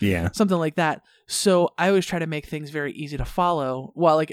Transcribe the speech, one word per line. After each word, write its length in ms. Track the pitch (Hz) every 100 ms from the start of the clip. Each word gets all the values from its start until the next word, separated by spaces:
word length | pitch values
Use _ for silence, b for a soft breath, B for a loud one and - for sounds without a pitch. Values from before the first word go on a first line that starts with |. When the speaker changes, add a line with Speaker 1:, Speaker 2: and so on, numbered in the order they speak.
Speaker 1:
Yeah. 300 | 101 90 90
Speaker 2:
something 260 | - 208 175
like 160 | 160
that. 280 | 151 160 - _ b b
So 420 | - 208 180 170 -
I 80 | 180
always 180 | 196
try 140 | 175 175
to 80 | 160
make 200 | 151 -
things 240 | 151 147
very 220 | 151 143
easy 220 | - 147 143
to 80 |
follow. 680 | 131 - 175 165 131 131 135
While, 220 | - 170 156
like, 160 | 156